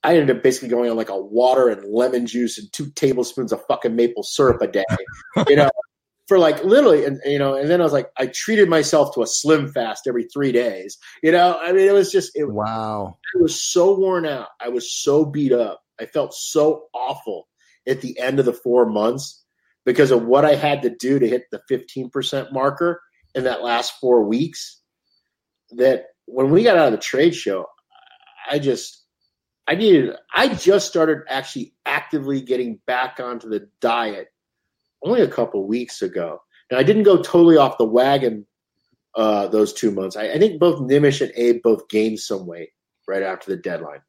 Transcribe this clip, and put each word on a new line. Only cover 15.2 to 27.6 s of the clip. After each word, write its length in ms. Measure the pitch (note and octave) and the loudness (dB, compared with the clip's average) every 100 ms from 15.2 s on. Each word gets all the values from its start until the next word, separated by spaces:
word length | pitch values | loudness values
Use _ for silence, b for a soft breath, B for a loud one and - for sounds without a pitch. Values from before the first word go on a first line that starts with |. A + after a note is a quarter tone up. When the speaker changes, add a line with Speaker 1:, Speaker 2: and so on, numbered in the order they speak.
Speaker 1:
beat 280 | D3+ C#3+ C#3 | 0 -2 0
up. 300 | B2 A2 F2 _ _ | 0 0 -6 _ _
I 60 | A2+ | -8
felt 280 | D#3 C3+ | -6 -6
so 500 | - - D#3+ D3+ D#3 - | -8 -4 0 0 0 -8
awful 540 | B2 B2+ C#3 - F#2 - _ _ _ - | -10 -8 -8 -10 -12 -14 _ _ _ -6
at 140 | C3+ | -6
the 180 | B2 - | -6 -6
end 200 | B2+ C3+ | -4 0
of 60 | B2 | 0
the 60 | |
four 340 | A#2+ B2+ B2 A2+ | -2 0 2 2
months 580 | G#2+ A2 C3+ C#3 - _ _ _ _ | 0 -2 -2 -10 -18 _ _ _ _
because 260 | - - C#3 | -4 2 4
of 120 | B2 | 4
what 200 | A#2 C3+ | 4 2
I 100 | D3+ | 4
had 280 | C#3+ D3 C#3 | 2 0 -2
to 80 | B2 | -4
do 280 | A#2 B2 C#3 | -4 -2 0
to 100 | A#2 | 0
hit 160 | B2 - | -2 -6
the 80 | G#2+ _ | -18 _
fifteen 420 | B2+ - - B2 | -6 -6 -12 -10
percent 420 | C#3 B2 C#3 C3+ | -8 -6 -8 -6
marker 480 | C3+ C#3 C#3+ E3+ E3+ _ _ _ C3+ | -4 -4 -2 -4 -4 _ _ _ -4
in 80 | |
that 180 | B2+ A2+ | -4 -4
last 320 | A#2+ A#2+ A#2+ - | -2 -4 -4 -4
four 240 | C3 B2 | 2 2
weeks, 560 | G#2 A#2 E3 - - - _ _ _ _ _ _ _ _ _ | 2 -2 -4 -6 -18 -20 _ _ _ _ _ _ _ _ _
that 340 | A#2+ C3 C3 - _ - | 0 2 2 -4 _ -12
when 240 | B2+ C3+ | -2 2
we 120 | E3 | 4
got 120 | A#3 F3+ | 4 4
out 100 | D3 | 4
of 60 | |
the 60 | G#2+ | 0
trade 360 | - B2+ E3 | -4 2 2
show, 320 | E3+ - F#2+ | 0 -6 -6